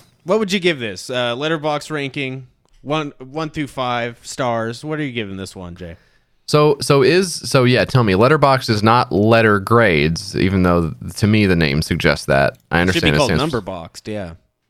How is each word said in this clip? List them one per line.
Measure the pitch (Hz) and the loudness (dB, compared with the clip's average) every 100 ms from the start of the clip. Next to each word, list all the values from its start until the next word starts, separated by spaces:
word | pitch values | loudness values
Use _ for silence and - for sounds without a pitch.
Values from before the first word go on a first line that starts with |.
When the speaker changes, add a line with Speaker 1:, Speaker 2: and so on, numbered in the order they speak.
| _ _ | _ _
Speaker 1:
What | 156 208 | -2 0
would | 214 | 0
you | 196 | 0
give | 175 151 | 0 -2
this? | 113 92 - | -4 -10 -8
Uh, | 127 120 | -4 -2
letterbox | 120 151 160 151 147 - | -2 -4 -2 -2 -4 -6
ranking, | 156 139 147 131 131 127 _ _ _ | -8 -6 -6 -8 -8 -14 _ _ _
one, | 127 156 151 - | -6 -4 -6 -10
one | 131 143 156 | -14 -8 -8
through | 151 143 | -6 -8
five | - 127 120 117 117 | -6 -4 -4 -6 -10
stars. | - - 127 117 113 120 | -14 -6 -4 -2 -4 -8
What | 151 151 | -8 -8
are | |
you | 147 | -6
giving | 120 104 95 | -6 -8 -8
this | 92 | -12
one, | 98 90 87 | -14 -16 -14
Jay? | 87 82 _ _ _ _ - | -16 -18 _ _ _ _ -2
Speaker 2:
So, | 151 151 143 | 2 2 2
so | 127 143 | 2 4
is, | 131 170 190 | 4 2 0
so | - - 139 | -6 -2 2
yeah, | 123 123 95 | 4 4 2
tell | 131 | 2
me, | 113 | 4
Letterboxd | 92 120 151 139 131 120 | 4 4 4 4 2 0
is | 107 | 0
not | 107 120 - | 2 2 2
letter | 90 107 113 113 101 | 0 4 4 4 2
grades, | 95 117 110 80 76 82 - - | 2 4 4 4 2 -2 -4 -2
even | 92 95 | 0 2
though | 90 87 82 - 95 - | 4 2 0 -6 -12 -2
to | 104 | 2
me | 110 101 | 4 4
the | 87 | 2
name | 80 71 | 2 0
suggests | 82 85 80 73 - | -2 0 0 0 0
that. | 69 69 - - | 2 2 -2 -4
I | 87 | 0
Speaker 1:
It | 90 | 0
should | - | 0
be | 87 | 2
Speaker 2:
understand | |
it | 73 | 2
Speaker 1:
called | 131 | 2
Speaker 2:
stands | 82 | 0
Speaker 1:
number | 151 123 | -2 -4
boxed, | 92 90 82 - - | -8 -12 -14 -16 -12
yeah. | 107 90 85 _ _ | -10 -10 -14 _ _